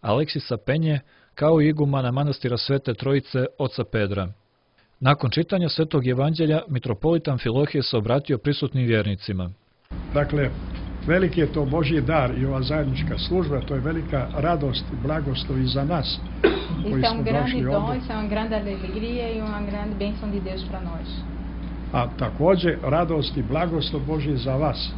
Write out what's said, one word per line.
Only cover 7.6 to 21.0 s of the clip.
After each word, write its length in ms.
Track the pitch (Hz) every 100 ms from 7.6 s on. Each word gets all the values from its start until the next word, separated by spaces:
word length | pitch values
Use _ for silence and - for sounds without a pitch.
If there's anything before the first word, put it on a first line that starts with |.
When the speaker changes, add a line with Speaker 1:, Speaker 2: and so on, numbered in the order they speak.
| 143 151
Speaker 1:
se 140 | 127 117
obratio 400 | 104 127 139 131
prisutnim 500 | - 143 135 135 123
vjernicima. 600 | 113 104 98 - 95 90 95 _ _ _ - -
Speaker 2:
Dakle, 360 | 143 143 147 127 - - - - - -
veliki 320 | 175 185 170
je 140 | 147
to 120 | 156 139
Božji 360 | 156 143 160
dar 300 | 131 160 123 120
i 80 | 135
ova 160 | 135
zajednička 560 | 127 151 139 131 156 -
služba, 420 | - 180 160 139
to 140 | 120 139
je 60 |
velika 460 | 135 165 143 143 123 151
radost 480 | 151 170 139 123 -
i 100 | 127
blagoslov 560 | 123 156 139 127 - 131
i 60 | 127
za 160 | 127
nas 360 | 143 170 131 - - - 113 - - 143
koji 180 | 110 131
Speaker 3:
Isso 60 | 135
é 20 |
Speaker 2:
smo 80 | -
Speaker 3:
um 40 |
grande 180 | - 143
Speaker 2:
došli 220 | 131 123
Speaker 3:
dom, 200 | 131 151
Speaker 2:
ovdje. 140 | 151 254
Speaker 3:
isso 120 | 247
é 20 | 214
uma 120 | 208
grande 260 | 208 226 220
alegria 720 | 202 196 180 196 233 240 233 226
e 60 |
uma 200 | 214 208 202
grande 240 | 202 208 202
bênção 320 | 202 214 214
de 80 | 202
Deus 240 | 185 185 -
para 100 | 190
nós. 260 | 180 165